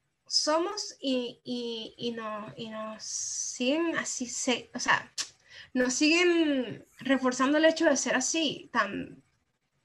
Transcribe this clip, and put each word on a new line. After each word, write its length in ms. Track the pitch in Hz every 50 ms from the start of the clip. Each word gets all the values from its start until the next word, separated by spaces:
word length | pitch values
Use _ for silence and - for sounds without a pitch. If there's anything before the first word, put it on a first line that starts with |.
| _ _ _ _ _
somos 720 | - - - - 302 311 330 349 403 415 415 - - - -
y, 400 | 277 277 254 247 240 240 - - _
y, 500 | 247 247 240 240 233 233 226 220 - -
y 140 | - 233 240 233
no-, 400 | 226 226 214 214 214 214 214 -
y 120 | - 233 220
nos 340 | 220 220 220 220 220 214 -
siguen 920 | - - - - - - - - - - - 247 254 294 330 339 330 294
así, 300 | - 233 - - - 247
se-, 440 | 240 - - - 262 240 233 - - -
o 40 | 247
sea, 340 | - 240 165 - - - _ - - - - _ _ _ - - - - -
nos 200 | 254 254 254 254
siguen 920 | - 302 302 330 339 359 349 339 339 320 294 277 262 233 208 - - - - _ -
reforzando 580 | - 254 269 254 247 254 247 - 262 277 294 302
el 60 | 320
hecho 200 | 320 320 320 330
de 120 | 311 277
ser 180 | - - 247 -
así, 540 | 254 254 - - 320 320 247 - - - - -
tan, 500 | 233 208 202 185 175 160 - - - - _ _ _ _ _ _ _ _ _ _ _